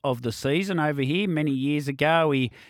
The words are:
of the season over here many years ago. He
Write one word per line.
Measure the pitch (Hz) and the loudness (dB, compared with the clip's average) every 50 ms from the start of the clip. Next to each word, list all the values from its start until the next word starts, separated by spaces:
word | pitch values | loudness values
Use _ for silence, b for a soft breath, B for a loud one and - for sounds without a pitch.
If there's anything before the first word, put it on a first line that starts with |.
| - | -4
of | 139 127 117 123 | -2 -2 -2 -4
the | 120 107 | -6 -6
season | - - 135 143 175 190 196 185 165 | -4 -2 0 0 0 0 -2 -2 0
over | 151 151 147 139 | 0 0 0 0
here | 135 131 156 185 208 | 0 0 0 0 0
many | 190 165 156 151 151 | 0 0 0 0 0
years | 139 131 131 143 147 147 143 | 0 0 0 0 -2 -2 -2
ago. | 143 139 135 147 156 165 165 165 156 | -4 -2 0 2 4 4 4 4 2
He | 143 135 127 113 B B B B | 2 2 0 -2 B B B B